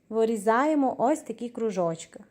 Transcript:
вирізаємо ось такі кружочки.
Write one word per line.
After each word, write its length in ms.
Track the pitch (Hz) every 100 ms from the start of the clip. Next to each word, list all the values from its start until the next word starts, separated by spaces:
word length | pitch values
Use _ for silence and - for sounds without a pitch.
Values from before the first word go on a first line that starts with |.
| -
вирізаємо 840 | 220 226 226 196 226 294 311 262 -
ось 220 | 240 302
такі 280 | - 220 240
кружочки. 720 | 233 226 185 170 165 - - -